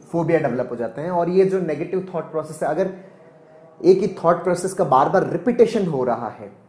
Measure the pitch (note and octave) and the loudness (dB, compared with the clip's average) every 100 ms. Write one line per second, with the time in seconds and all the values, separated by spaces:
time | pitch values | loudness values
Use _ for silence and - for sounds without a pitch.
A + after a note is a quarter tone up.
0 | - E3+ D#3+ D#3+ C#3+ B2 B2 A#2 A#2 - | -6 -2 2 2 2 -2 -4 -4 -6 -6
1 | E3 F3+ E3+ F#3 F#3 F#3+ E3 C#3+ E3 F#3+ | -4 -2 2 4 4 2 -2 -4 -4 -6
2 | F#3 E3+ D#3 D#3+ D3+ D#3 D#3 D#3 F#3+ F#3 | -6 -8 -6 -6 -6 -6 -4 -2 -2 -4
3 | - - - - - - - - E3+ F#3+ | -18 -20 -20 -20 -20 -20 -20 0 4 4
4 | G#3 - E3+ E3+ F#3 F3 F#3 - D#3+ C3+ | 2 -2 0 2 0 -2 -4 -2 2 4
5 | D3+ F3+ D3+ D#3+ B3 A#3+ A3+ A3+ F#3 C#3 | 4 2 0 -2 0 4 4 2 -2 -2
6 | A#2+ A#2 A2+ - G#2 G2 | -2 -2 -6 -12 -18 -20